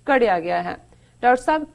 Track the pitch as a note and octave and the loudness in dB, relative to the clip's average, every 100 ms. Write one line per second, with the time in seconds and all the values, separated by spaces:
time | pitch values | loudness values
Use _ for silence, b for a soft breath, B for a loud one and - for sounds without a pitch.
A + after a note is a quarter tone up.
0 | - C4+ A3+ F3 E3+ F3 F3 - - b | 0 2 2 0 -2 -4 -6 -12 -16 b
1 | b b A#3+ B3+ D#4+ D#4 D4+ | b b 2 2 0 -2 -4